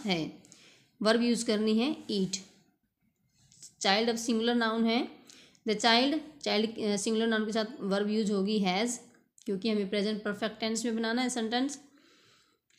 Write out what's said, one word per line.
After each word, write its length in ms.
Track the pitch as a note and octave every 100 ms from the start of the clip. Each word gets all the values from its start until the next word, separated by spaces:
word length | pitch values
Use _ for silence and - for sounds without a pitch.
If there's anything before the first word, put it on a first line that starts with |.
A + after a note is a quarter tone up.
है। 380 | G#3 E3+ D3+ - - - - - _ -
वर्ब 200 | G#3 A#3
यूज़ 240 | A#3+ A3+ -
करनी 320 | G#3+ A3 A3
है 180 | C4+ D#4+ -
ईट। 260 | G#3 F#3 - - - _ _ _ _ _ _ _ _ _ - - -
चाइल्ड 300 | G3+ G3+ A#3
अब 60 | A3+
सिंगुलर 380 | - A3 A#3
नाउन 320 | A#3+ A3+ A3+ A3+
है, 220 | A#3 - - - - - _ A3
"The 120 | G#3+
child", 400 | A#3 A#3 C#4 D4+ - -
चाइल्ड, 360 | G#3 G#3 A3 -
अ, 180 | G#3+ G3+
सिंगुलर 300 | A3+ A3 A3+
नाउन 200 | A3 A3
के 60 |
साथ 120 | A3 A3 C#4+
वर्ब 300 | G3 G3 G#3
यूज़ 220 | G#3+ G#3+
होगी 260 | G3+ G3 G#3+
हैज़, 420 | F#3+ F#3 A#3+ - - - _ _
क्योंकि 260 | - F#3+ A3
हमें 200 | G#3+ F#3+
प्रेजेंट 320 | G#3 G3+ G#3+
परफेक्ट 380 | G#3+ G3+ A3 A3
टेंस 240 | A3+ A3
में 120 | A#3 A3+
बनाना 260 | A3+ A#3+
है 60 | B3+
सेंटेंस। 520 | B3 A3 A#3+ C#4 - - _ _ _ _ _ _ _ _